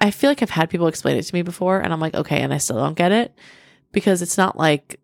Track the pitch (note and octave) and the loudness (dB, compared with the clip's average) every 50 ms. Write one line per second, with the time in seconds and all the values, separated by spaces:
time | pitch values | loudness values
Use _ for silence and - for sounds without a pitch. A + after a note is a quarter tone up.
0 | - G#3 - - - C#4 C#4+ - A#3 - - E3 E3 E3 - E3+ E3+ D#3+ D#3 - | 0 0 2 2 2 2 2 2 0 -2 0 0 0 0 0 0 0 0 0 0
1 | - E3 C3+ - E3 - - F3 F3 F3 E3+ - F3+ F#3 F#3+ F#3+ - - E3 D#3 | -2 0 0 0 -2 -4 -4 -4 -4 -4 -4 -2 0 0 0 0 0 -2 -2 -2
2 | D#3+ D#3 - - D3 - - - C3 C#3 C#3 C#3+ - - - A2 C3+ D3 D#3 - | -4 -4 -2 -4 -2 -2 -2 -2 0 -2 -2 -2 -2 -2 -2 -2 -2 -2 0 2
3 | F3 F3+ G3+ A#3 A#3+ - _ _ - - - - - - _ _ _ _ - G3+ | 2 2 4 2 0 -2 _ _ -20 -20 -20 -20 -20 -20 _ _ _ _ -4 0
4 | - G3+ F#3+ F3 F3 F3 - G3+ F#3 G3 - - D#3+ D#3 D3 C#3+ - - - - | 2 2 2 2 0 -2 0 0 0 0 0 2 2 2 2 2 -2 -8 -20 -20